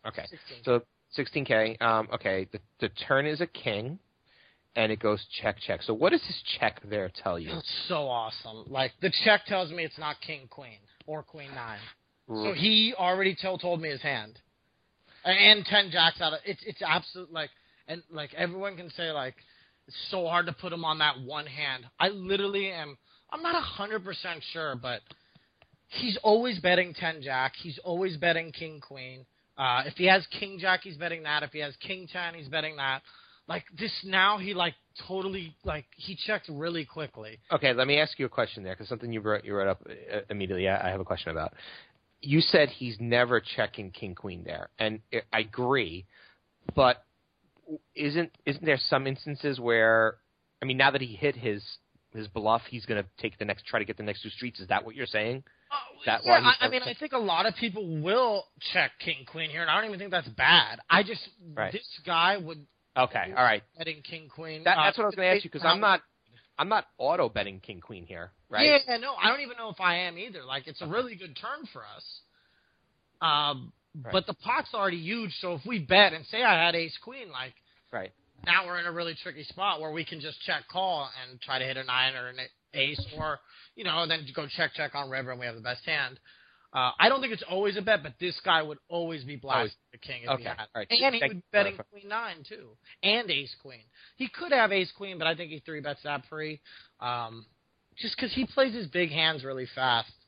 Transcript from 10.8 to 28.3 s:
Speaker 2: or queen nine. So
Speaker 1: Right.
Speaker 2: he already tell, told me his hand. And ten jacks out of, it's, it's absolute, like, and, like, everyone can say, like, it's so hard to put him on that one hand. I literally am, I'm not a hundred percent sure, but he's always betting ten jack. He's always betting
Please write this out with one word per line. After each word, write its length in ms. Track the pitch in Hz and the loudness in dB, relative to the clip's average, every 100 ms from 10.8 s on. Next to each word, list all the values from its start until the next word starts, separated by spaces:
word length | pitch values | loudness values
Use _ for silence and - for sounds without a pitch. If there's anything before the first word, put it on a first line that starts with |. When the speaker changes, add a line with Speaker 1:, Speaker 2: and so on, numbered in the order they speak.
| 101 _ - | _ _ -12
Speaker 2:
or 160 | 151 | -12
queen 320 | 139 156 139 | -10 -16 -14
nine. 260 | 135 117 104 107 - _ _ - | -12 -10 -12 -14 -20 _ _ -10
So 40 | 110 107 | -4 -2
Speaker 1:
Right. 80 | 98 | 0
Speaker 2:
he 380 | 202 214 220 185 | 4 4 4 2
already 380 | 180 185 190 180 | 0 2 2 0
tell, 240 | 190 185 | -4 -4
told 200 | 180 170 | -2 -2
me 100 | 160 | -4
his 120 | 135 | -4
hand. 380 | 151 127 107 113 _ _ _ _ _ _ _ - 180 | -4 -4 -6 -18 _ _ _ _ _ _ _ -6 2
And 380 | 190 202 214 180 | 8 8 8 6
ten 260 | 208 196 | 2 4
jacks 280 | 170 165 - | 4 4 4
out 120 | 165 | -2
of, 60 | 151 | -2
it's, 180 | 202 185 220 | -6 -8 -10
it's 160 | 170 | -8
absolute, 500 | 175 165 - 180 175 | 0 0 -2 -14 -10
like, 200 | 165 147 _ _ _ - | -6 -6 _ _ _ -12
and, 140 | 165 - | -12 -12
like, 240 | 165 147 | -12 -10
everyone 420 | 156 175 185 196 180 | -4 -4 -2 -6 -8
can 120 | 175 | -14
say, 220 | - 165 | -6 -4
like, 240 | 151 131 - _ _ _ _ - | -4 -6 -10 _ _ _ _ -18
it's 100 | - - | -14 -6
so 160 | 190 170 | -4 2
hard 200 | 175 170 | 2 2
to 60 | |
put 200 | - 180 | -4 -8
him 100 | 170 160 | -2 0
on 120 | 156 | 4
that 200 | 151 131 | 2 2
one 240 | 127 151 147 | -6 -8 -8
hand. 400 | 139 147 131 120 _ | -6 -4 -4 -10 _
I 100 | 180 | 2
literally 600 | 202 185 196 196 202 196 | 2 -2 0 0 0 -2
am, 260 | 175 147 139 _ _ _ | -4 -10 -12 _ _ _
I'm 120 | 311 | -6
not 120 | 339 339 | 0 0
a 60 | |
hundred 420 | 269 - 202 220 | -2 -6 -4 -4
percent 380 | 185 180 185 165 - | -6 -8 -8 -8 -8
sure, 240 | 165 156 127 | -6 -4 -4
but 260 | 127 120 _ - _ _ _ _ _ _ _ | -6 -6 _ -20 _ _ _ _ _ _ _
he's 300 | - 247 196 | -4 -2 2
always 360 | 214 220 247 185 | 6 6 4 0
betting 340 | 180 180 180 | 4 4 4
ten 280 | 165 175 160 | -2 -4 -4
jack. 320 | 135 131 131 - | -2 0 0 -2
He's 220 | 175 131 | -12 -10
always 340 | 180 175 190 156 | -4 -2 -2 0
betting 340 | 175 | 2